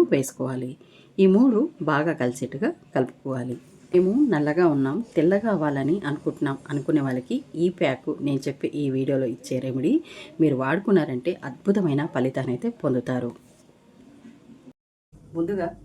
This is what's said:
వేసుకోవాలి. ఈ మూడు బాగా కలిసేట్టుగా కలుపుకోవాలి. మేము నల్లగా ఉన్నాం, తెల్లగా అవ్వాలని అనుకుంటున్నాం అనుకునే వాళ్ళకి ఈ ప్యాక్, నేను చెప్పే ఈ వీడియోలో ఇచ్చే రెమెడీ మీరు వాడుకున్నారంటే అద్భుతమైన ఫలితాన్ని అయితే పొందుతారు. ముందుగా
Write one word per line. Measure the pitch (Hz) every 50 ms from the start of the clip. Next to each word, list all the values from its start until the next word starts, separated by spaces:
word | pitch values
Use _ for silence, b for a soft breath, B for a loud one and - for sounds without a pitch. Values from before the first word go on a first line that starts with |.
| 349 -
వేసుకోవాలి. | 220 139 135 - - - - 131 131 127 127 127 139 b b b b b b b b -
ఈ | 190
మూడు | 190 185 208 254 277 226 208 277 339 - - 165
బాగా | 151 151 139 151 170 156
కలిసేట్టుగా | 165 127 123 123 - 135 120 - 139 196 285 339 - - - -
కలుపుకోవాలి. | 135 131 123 - - - 143 131 131 123 127 123 - - - - - - - -
మేము | 180 185 185 208 269 302 262
నల్లగా | 190 147 147 147 151 170 180 170
ఉన్నాం, | 147 139 135 135 143 190 233 - -
తెల్లగా | 180 151 170 190 202 208 226 202
అవ్వాలని | 170 156 147 139 139 135 135 170 202 196
అనుకుంటున్నాం | 190 151 - - 151 - - 151 143 135 - - -
అనుకునే | 147 143 139 - 156 151 139
వాళ్ళకి | 135 127 127 123 - 226 277 294 - -
ఈ | 156 170 185
ప్యాక్, | 180 - - 143 131 127 - - 147 - -
నేను | 143 139 135 -
చెప్పే | 147 139 - - 151 -
ఈ | 147 147 139
వీడియోలో | 131 131 135 135 139 135 131 123
ఇచ్చే | 123 131 - - 139 127
రెమెడీ | 127 131 123 131 131 175 262 330 B B B B B B B -
మీరు | 160 151 139 127 131
వాడుకున్నారంటే | 135 143 190 196 - 202 180 151 139 131 123 127 170 185 - -
అద్భుతమైన | 139 123 - - 190 202 208 185 165 139 143 147 165 -
ఫలితాన్ని | 135 127 131 131 139 131 123 123
అయితే | 123 - 233 233 -
పొందుతారు. | - 147 131 123 120 - 127 123 117 120 117 - - - - _ _ _ _ _ _ _ _ - - - - - - - - - - - - - _ - - _ _ _ _ _ _ _ - - - - -
ముందుగా | 165 165 175 208 190 170 165 - -